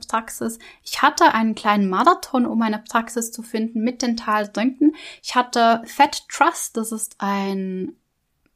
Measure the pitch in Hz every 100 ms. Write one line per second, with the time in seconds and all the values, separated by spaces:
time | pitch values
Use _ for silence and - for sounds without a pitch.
0 | - 226 226 - 226 226 - - - -
1 | 285 294 330 220 220 220 214 208 190 185
2 | 311 359 - 254 240 220 226 214 - 233
3 | 226 233 233 - 226 220 226 233 226 247
4 | 247 233 - 214 208 196 247 262 302 311
5 | - - - 349 339 240 233 233 233 -
6 | 277 - - - 302 - - 233 220 220
7 | - - 196 196 196 190 190 185 190 -
8 | _ _ _ _ _